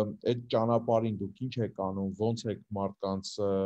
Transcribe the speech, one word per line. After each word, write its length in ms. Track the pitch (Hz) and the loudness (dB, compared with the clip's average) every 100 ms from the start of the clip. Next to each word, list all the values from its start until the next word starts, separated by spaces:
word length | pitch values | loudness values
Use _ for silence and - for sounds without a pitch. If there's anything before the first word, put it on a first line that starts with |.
| 104 - | 4 0
այդ 220 | - 123 120 | 0 0 2
ճանապարհին 680 | 117 113 117 117 113 113 104 | 2 4 4 4 2 2 0
դուք 240 | 98 - | -4 -6
ինչ 140 | 127 120 | -6 -2
եք 240 | 107 - | -2 -2
անում, 320 | 95 98 98 92 | -4 -2 -4 0
ո՞նց 280 | 110 117 | 0 0
եք 180 | 113 101 - | -4 -6 -6
մարդկանց, 640 | 101 98 101 98 95 98 | -4 -4 -4 -4 -4 -4
ը, 160 | - 101 98 | -2 0 2